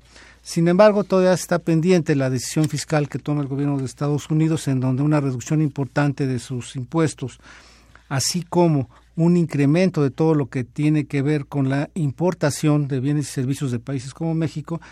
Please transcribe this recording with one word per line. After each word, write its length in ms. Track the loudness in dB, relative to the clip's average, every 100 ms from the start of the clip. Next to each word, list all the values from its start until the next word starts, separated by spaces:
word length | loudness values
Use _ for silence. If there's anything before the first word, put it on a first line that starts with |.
| _ -20 -20 -20
Sin 260 | -6 0 2
embargo, 360 | 6 6 6
todavía 280 | 2 2 4
está 280 | 2 0 -2
pendiente 540 | 0 2 4 2 2
la 140 | 0 0
decisión 400 | -2 -2 0 0
fiscal 400 | -2 -2 -2 -2
que 120 | -6
toma 200 | -4 -4
el 80 | -4
gobierno 300 | -2 -2 -2
de 80 | -4
Estados 420 | -4 -4 -4 0
Unidos, 400 | 0 2 0 0
en 120 | 0
donde 220 | 0 0
una 180 | 2 2
reducción 420 | 0 -4 -2 0
importante 640 | 0 -2 -4 0 0 0 -2
de 120 | -4
sus 380 | -6 -10 -8 -10
impuestos, 600 | -4 0 0 -2 -12 -12 -20 -20 -20 -20 _ -20 -6
así 340 | -4 -2 -4
como 480 | -2 2 2 2 -2 -12 _ 0
un 200 | 2 4
incremento 680 | 2 2 2 4 2 2
de 80 | -2
todo 240 | 2 2
lo 160 | 2 0
que 140 | -4
tiene 420 | -8 -2 0 0 0
que 160 | -2
ver 240 | 0 -2 -4
con 240 | -2 -2
la 180 | -2 -4
importación 920 | -4 -4 0 -2 0 -2 0 0 0 0
de 120 | -2
bienes 280 | -2 -2 -2
y 40 |
servicios 380 | -4 -4 -2 -4
de 80 | -4
países 340 | -6 -8 -8
como 220 | -8 -4
México, 460 | -2 -4 -6 -10 -10 -10